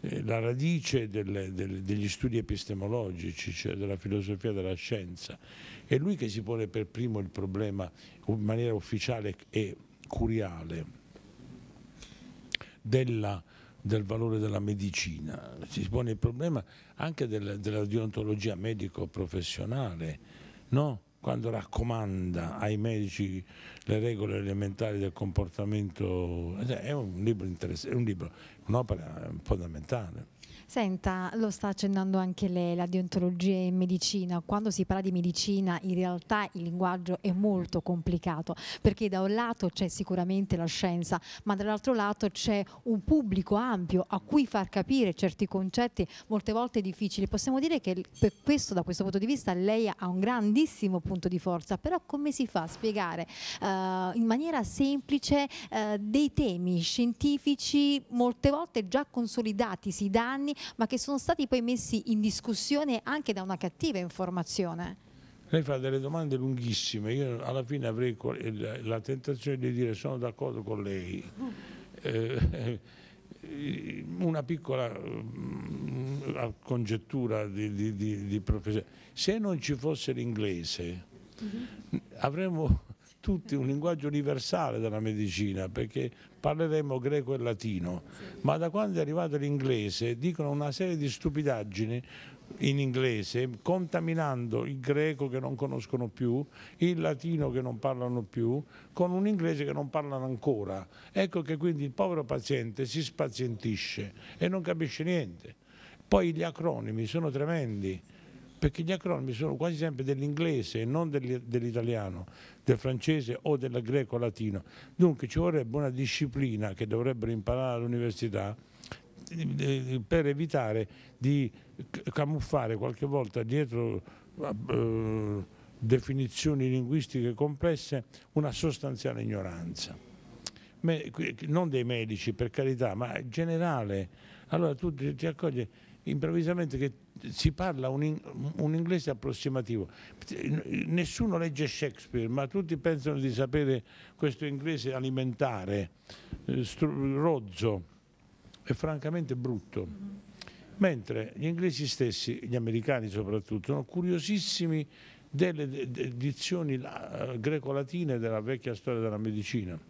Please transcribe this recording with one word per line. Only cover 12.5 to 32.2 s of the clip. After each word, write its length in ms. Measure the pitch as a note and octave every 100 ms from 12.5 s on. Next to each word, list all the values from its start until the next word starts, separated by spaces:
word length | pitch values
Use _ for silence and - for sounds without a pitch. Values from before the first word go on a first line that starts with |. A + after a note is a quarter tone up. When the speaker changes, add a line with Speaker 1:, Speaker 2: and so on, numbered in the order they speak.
| - - -
Speaker 1:
della, 600 | A2 B2+ B2+ A#2 G#2 G2 - - - -
del 240 | G2 A2
valore 360 | G2 A2+ A2+ A2
della 200 | G#2+ G2+
medicina. 960 | G2+ G#2 G2 - F#2 D#2 D2+ - - - -
Si 180 | - F#2
pone 240 | A#2 A#2+
il 60 | G#2+
problema 440 | A#2 A#2+ E3+ C#3+ F#2 - - -
anche 320 | D#3 D#3+ C3
del, 320 | G#2+ G2+ G2+
della 260 | G#2 G#2 G#2
deontologia 680 | A2+ A2 G#2 G#2+ G#2+ G#2+ F#2
medico-professionale, 1600 | G#2+ A2 G2 - F2+ - F2+ F#2+ E2+ - G2 B2+ A#2+ E2 D#2+ D2 - - - - -
no? 320 | C3 D3 A2+ _ _
Quando 280 | B2+ B2 A2+
raccomanda 1080 | A2 F2 - A#2 A2+ G#2 F#2+ F2+ F2 E2+ -
ai 200 | G#2 G#2+
medici 640 | A2+ A2 G2+ - G2 F#2 F#2 - - -
le 160 | - G#2+
regole 380 | A#2 A2 G#2 G2+
elementari 600 | G2 G2 G2+ G2 A2 G#2
del 160 | G2
comportamento, 1400 | - G2+ F2+ F#2+ - G2+ G#2 G2+ - G2 F2+ F2 E2+ E2+ F#2+
è 340 | A#2+ A#2+ A2+
un 320 | D3 G#2 F2
libro 220 | G#2+ G#2+ F#2+
interess-, 420 | F2 F2+ F2 -
è 60 |
un 100 | B2
libro, 280 | A2+ F#2 F2 - - - -
un'opera 680 | A2+ A2+ F#2 D#2 D#2+ D#2+ D#2+
fondamentale. 960 | - G2 E2+ D#2 D2 - F#2 - - - - - -
Speaker 2:
Senta, 640 | - G3+ F#3 G3+ F#3 F#3 A3+
lo 140 | A3
sta 180 | F#3+ G3+
accennando 500 | F#3+ G3+ G3 F#3+
anche 300 | F#3+